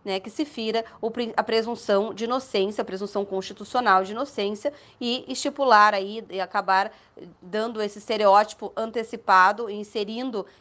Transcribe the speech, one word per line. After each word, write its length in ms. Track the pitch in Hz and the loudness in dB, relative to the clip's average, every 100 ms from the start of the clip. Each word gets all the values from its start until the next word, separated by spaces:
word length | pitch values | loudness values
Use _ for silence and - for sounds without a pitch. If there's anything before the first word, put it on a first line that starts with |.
né, 160 | 202 190 | -6 -6
que 100 | 214 | -6
se 160 | - 294 | -6 -6
fira 400 | - 220 226 226 - | -6 -4 -4 -4 -8
o 80 | 220 | -6
pri-, 240 | 233 226 220 | -4 -2 -2
a 60 | |
presunção 720 | 220 226 220 233 - 196 214 | 0 0 -2 -6 0 0 0
de 120 | 190 226 | -4 -4
inocência, 580 | 254 254 202 190 208 | -4 -2 -2 -2 -4
a 20 | - | -6
presunção 400 | 185 202 202 202 | -6 -6 -6 -6
constitucional 800 | 190 190 202 208 247 233 190 | -6 -8 -14 -6 0 4 4
de 80 | 190 | 2
inocência 600 | 220 277 - 202 208 294 294 - _ | -4 -6 -4 -4 -4 -6 -8 -14 _
e 240 | 240 254 - | -4 -4 -6
estipular 680 | 269 294 285 262 214 208 202 | -6 -4 0 6 8 6 4
aí, 280 | 196 220 - | -4 -8 -10
e 100 | 190 | -8
acabar 520 | 180 208 185 190 208 - _ - 175 - | -4 -2 2 2 0 -6 _ -20 -20 -20
dando 400 | 180 214 233 220 | -8 -4 -4 -4
esse 160 | 208 208 | -6 -6
estereótipo 760 | - 220 208 202 214 - 208 - | -4 4 6 6 6 -4 -10 -6
antecipado 920 | 226 226 226 226 - 185 185 208 226 | -6 -6 -6 -6 4 6 6 4 -4
e 60 | |
inserindo 720 | 208 202 220 208 226 262 214 - _ | -8 -8 -6 -6 -6 -6 -6 -8 _